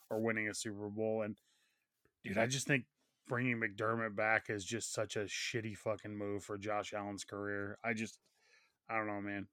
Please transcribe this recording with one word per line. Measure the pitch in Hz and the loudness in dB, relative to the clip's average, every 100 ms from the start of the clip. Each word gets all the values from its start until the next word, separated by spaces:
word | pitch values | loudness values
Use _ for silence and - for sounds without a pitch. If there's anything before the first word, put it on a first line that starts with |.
| - | -4
or | 110 | 0
winning | 113 110 107 | 2 2 0
a | |
Super | 101 110 101 104 | -2 -6 -4 -4
Bowl. | 104 110 110 | 0 0 2
And, | 107 101 _ _ _ _ _ _ _ _ | 0 -4 _ _ _ _ _ _ _ _
dude, | - 101 | -2 2
I | 123 | 4
just | 135 | 2
think | - 135 - _ _ _ - | 4 4 2 _ _ _ -2
bringing | 123 127 117 | 0 2 2
McDermott | 110 101 110 113 110 | 0 2 2 2 0
back | 101 107 110 - | 2 4 4 4
is | 104 | -4
just | 92 113 - | 0 -2 -2
such | - 107 113 | -2 0 -2
a | |
shitty | 98 - - 117 110 98 | -2 -2 -2 -2 -4 -4
fucking | 113 104 107 104 | -2 -2 -4 -4
move | 101 101 | -2 -2
for | 101 101 | -4 -4
Josh | 104 104 98 | 0 0 0
Allen's | 104 101 101 | -4 -4 -6
career. | - 101 101 101 101 104 | -6 -4 -2 -2 -2 -4
I | 117 | -2
just, | 110 110 - _ _ _ - _ _ - | 0 -2 -6 _ _ _ -20 _ _ -2
I | 110 | 0
don't | 107 | 0
know, | 101 | -2
man. | 101 101 101 | -2 -4 -6